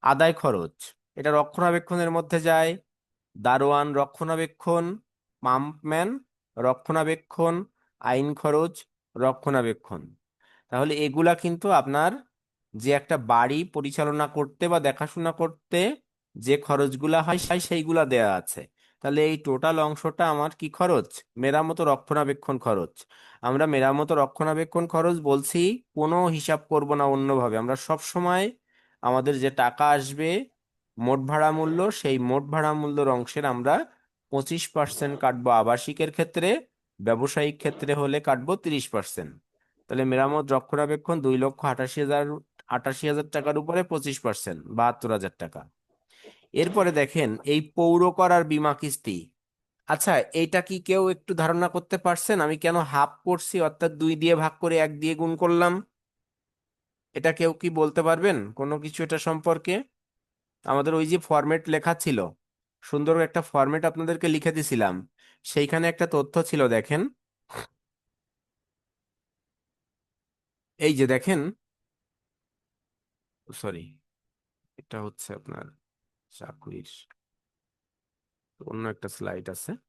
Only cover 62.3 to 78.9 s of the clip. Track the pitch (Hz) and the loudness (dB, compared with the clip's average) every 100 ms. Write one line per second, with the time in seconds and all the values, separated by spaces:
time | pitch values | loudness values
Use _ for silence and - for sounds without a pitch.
62.3 | - _ _ _ _ - 147 147 165 160 | -8 _ _ _ _ -6 -2 2 2 2
63.3 | 170 160 143 135 151 160 160 165 165 170 | -2 -2 2 2 2 -2 -2 -4 -2 0
64.3 | 156 156 156 151 123 104 92 98 _ _ | 0 0 -2 -2 0 0 -2 -10 _ _
65.3 | _ - - 143 160 165 165 170 156 143 | _ -6 -2 0 0 0 0 -2 0 0
66.3 | 170 165 156 131 113 - 147 247 _ _ | -2 0 2 2 2 0 -2 -2 _ _
67.3 | _ _ - - _ _ _ _ _ _ | _ _ -16 -16 _ _ _ _ _ _
68.3 | _ _ _ _ _ _ _ _ _ _ | _ _ _ _ _ _ _ _ _ _
69.3 | _ _ _ _ _ _ _ _ _ _ | _ _ _ _ _ _ _ _ _ _
70.3 | _ _ _ _ _ 156 143 131 127 127 | _ _ _ _ _ 2 4 4 2 2
71.3 | 185 147 208 _ _ _ _ _ _ _ | 0 -2 -8 _ _ _ _ _ _ _
72.3 | _ _ _ _ _ _ _ _ _ _ | _ _ _ _ _ _ _ _ _ _
73.3 | _ _ - 107 87 92 _ _ _ _ | _ _ -14 -12 -12 -16 _ _ _ _
74.3 | _ _ _ _ _ - 113 104 - - | _ _ _ _ _ -16 -12 -12 -14 -18
75.3 | 101 101 - - _ _ _ _ _ _ | -16 -16 -16 -16 _ _ _ _ _ _
76.3 | - - - - 98 - - _ _ _ | -20 -20 -20 -18 -18 -18 -20 _ _ _
77.3 | _ _ _ _ _ _ _ _ _ _ | _ _ _ _ _ _ _ _ _ _
78.3 | _ _ _ - 110 113 | _ _ _ -14 -10 -8